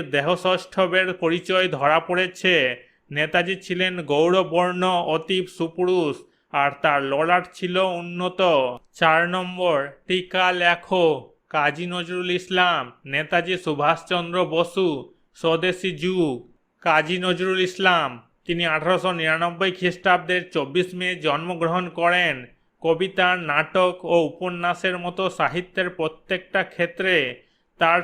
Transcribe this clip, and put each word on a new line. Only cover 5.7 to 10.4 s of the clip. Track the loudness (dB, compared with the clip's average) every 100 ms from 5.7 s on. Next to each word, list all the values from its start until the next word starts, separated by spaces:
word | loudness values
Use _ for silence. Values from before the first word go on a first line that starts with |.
| -2 0 2 0 -2 -10 _ _
আর | 0 0 0
তার | 0 2
ললাট | 0 0 2 2 0
ছিল | -8 -4 -2 -2 -2
উন্নত। | -8 -6 -6 0 2 4 2 -4 -14
চার | 0 2 4 2
নম্বর, | -2 -6 -2 0 0 -2 -10 -4
টিকা | -4 -2 2